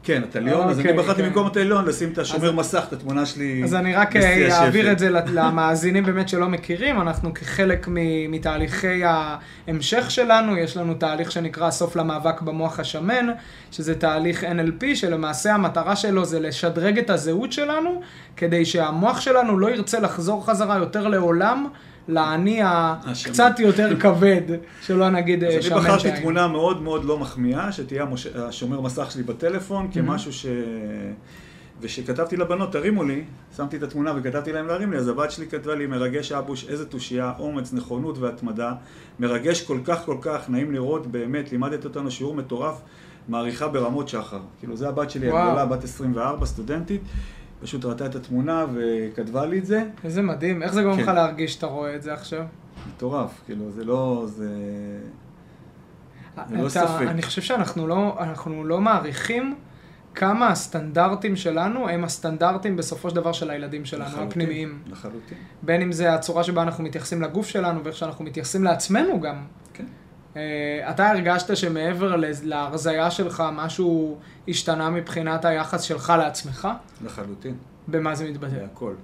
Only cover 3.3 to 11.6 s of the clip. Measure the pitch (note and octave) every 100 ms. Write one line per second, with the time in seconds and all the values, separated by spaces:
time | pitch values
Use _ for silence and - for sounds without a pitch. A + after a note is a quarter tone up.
3.3 | C#3+ C#3 C3 B2+ F3+ F#3 F#3 G3+ A3 F#3
4.3 | F#3 F3 F3 E3+ G3+ G#3 F#3+ F#3 F3 E3+
5.3 | F3 D#3+ E3 D#3+ D#3+ E3+ F#3+ F#3+ F#3 F#3+
6.3 | F3+ F3+ F3 E3+ F3 C4 A#3+ E3+ D#3 E3+
7.3 | - C3+ - F#3+ F3+ F3+ F3 E3 D#3+ D#3
8.3 | D#3+ D#3+ D#3 D3+ - F#3+ F3+ F3 D#3+ D3+
9.3 | D3 - - - D#3+ C#3 A3+ B3 - A#3+
10.3 | A3+ A3 F#3+ E3 F3+ E3+ D#3+ D#3+ D#3 E3
11.3 | F3 E3 D#3